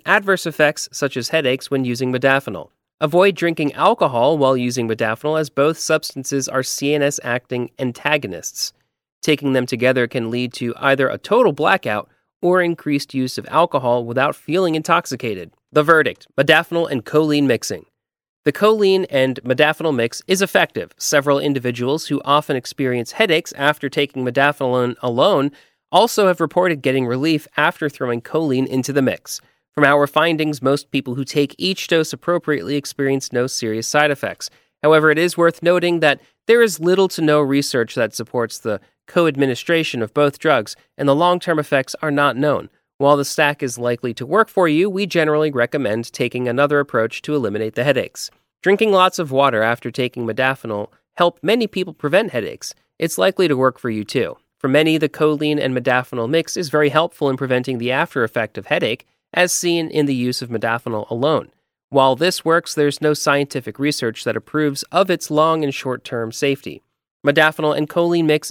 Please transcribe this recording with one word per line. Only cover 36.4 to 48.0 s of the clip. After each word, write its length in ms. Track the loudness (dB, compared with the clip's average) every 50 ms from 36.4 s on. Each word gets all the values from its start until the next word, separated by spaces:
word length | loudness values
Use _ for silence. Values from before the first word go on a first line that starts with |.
| _ 2
there 120 | 4 4
is 200 | 4 4 2 0
little 260 | 0 2 2 2 2 0
to 140 | 0 0
no 180 | 2 4 4 4
research 540 | 2 2 0 0 0 0 0 -2 -2 -2 -2
that 200 | -2 -2 -2 -4
supports 440 | -8 -10 -6 -4 -4 -4 -4 -6 -8
the 220 | -6 -6 -6 -6 -8 _ _ _ _
co-administration 960 | -4 0 2 2 2 2 2 0 0 0 -2 -2 0 0 0 0 -2 -4 -6
of 120 | -6 -2 0
both 240 | 2 2 2 0 0
drugs, 380 | 0 0 2 0 0 -4 -10 -18 _ _ _ -2
and 100 | 2 2
the 60 | 4
long-term 440 | 4 4 2 2 0 0 -2 -2 -2
effects 360 | -2 0 -2 -2 -2 -4 -8 -6
are 80 | -4 -2
not 260 | 0 2 2 2 2
known. 320 | 0 0 0 0 0 -4 -8 _ _ _ _ _ 0
While 180 | 4 4 4
the 80 | 4 2
stack 380 | 0 0 0 2 2 0 -2
is 160 | -6 -8 -6 -4
likely 360 | -2 -2 -2 -2 -4 -6 -8
to 120 | -8 -6
work 220 | 0 0 0 0 0
for 200 | 2 2 2 4
you, 200 | 4 2 2 0
we 180 | 0 -2 -4
generally 440 | -2 0 0 2 2 2 2 0 0
recommend 600 | 0 0 0 0 0 -2 -2 -2 -2 -4 -4 -6
taking 340 | -6 -4 -4 -4 -4 -4 -4
another 320 | -2 0 0 0 2 2 0
approach 420 | 0 0 0 0 0 -2 -4 -8
to 120 | -6 -4 -2
eliminate 400 | -2 -2 -2 -2 -4 -4 -4 -4
the 80 | -2
headaches. 480 | 0 0 0 0